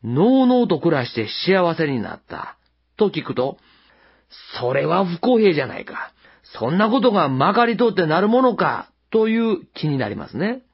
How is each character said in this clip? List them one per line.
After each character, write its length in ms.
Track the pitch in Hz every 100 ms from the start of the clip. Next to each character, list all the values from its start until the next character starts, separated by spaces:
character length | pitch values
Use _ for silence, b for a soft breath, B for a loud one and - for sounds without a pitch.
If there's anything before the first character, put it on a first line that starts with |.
の 420 | 110 123 202 262
う 20 | 254
の 180 | 247
う 40 | 240
と 120 | 160
暮 140 | 170
ら 120 | 151 120
し 80 |
て 140 | - 107 - -
幸 280 | 190 175
せ 120 | 165 160
に 160 | 131
な 140 | 95 -
っ 40 | _
た 300 | 78 - - _ _ _ _
と 100 | 208
聞 160 | 175
く 100 | -
と、 220 | 127 131 - b b b b b b b - - -
「そ 140 | 123
れ 100 | 135
は 220 | 147 170 196
不 120 | 170
公 200 | - 247
平 160 | 214
じ 80 | 156
ゃ 40 | 127
な 120 | -
い 80 | -
か。 260 | - - _ b b
そ 260 | _ - 113
ん 80 | 170
な 140 | 214
こ 100 | 254
と 100 | 208
が 200 | 202 151
ま 240 | 131 151
か 100 | 208
り 140 | 240 226
通 120 | 240
っ 0 |
て 100 | 180
な 160 | 165 156
る 80 | 208
も 140 | 240
の 120 | 254
か」 360 | 208 165 117 - _ _
と 180 | 220 220
い 100 | 220
う 260 | 226 202 - -
気 120 | 156
に 80 | 139
な 100 | 107
り 60 | 98
ま 120 | 78
す 80 | 107
ね。 240 | 196 254 _